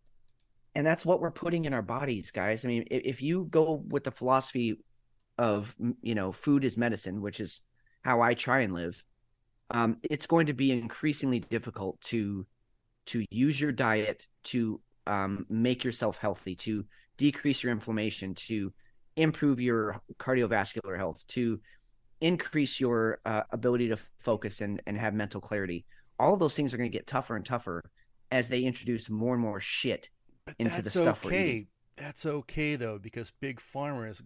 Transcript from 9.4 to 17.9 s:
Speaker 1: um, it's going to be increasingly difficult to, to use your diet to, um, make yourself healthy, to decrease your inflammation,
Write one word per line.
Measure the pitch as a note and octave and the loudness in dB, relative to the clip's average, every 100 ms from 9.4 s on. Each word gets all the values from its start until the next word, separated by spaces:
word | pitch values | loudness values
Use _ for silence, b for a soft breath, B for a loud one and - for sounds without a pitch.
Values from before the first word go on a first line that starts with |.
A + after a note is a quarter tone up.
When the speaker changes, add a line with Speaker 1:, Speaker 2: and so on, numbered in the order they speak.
| _ _ _ | _ _ _
Speaker 1:
um, | A#2 A2+ A2 | 0 2 0
it's | - D3+ - | -4 -2 4
going | E3 D#3 | 4 4
to | |
be | B2+ C3+ | 4 2
increasingly | B2 A2+ - D3+ C#3+ C#3 A#2+ | 2 -2 -2 -2 0 0 0
difficult | - A2+ A2 G#2 F#2+ - | 0 -4 -4 -6 -6 -6
to, | - A#2 G2+ G2 F#2+ _ _ _ _ _ - | -4 -2 -2 -4 -8 _ _ _ _ _ -6
to | A#2+ G#2 | -4 -2
use | G#2 C#3 C#3 | 2 2 2
your | D3 | -2
diet | B2 A#2+ G#2+ G#2+ - - _ | 2 2 2 0 -4 -12 _
to, | - B2 A2+ - _ _ - | -4 0 0 -2 _ _ -2
um, | G2+ G2 G2+ - | 0 0 -2 -2
make | A2 A#2+ B2 | 2 2 2
yourself | B2+ A2+ A2 - | -2 0 -2 0
healthy, | G#2+ F#2 - F#2 | -4 -4 -8 -8
to | - G#2+ G2 b b - | -4 -4 -4 b b 0
decrease | C#3+ - D3 C3 | 0 2 0 0
your | B2 | 0
inflammation, | A2+ A#2 | -2 -2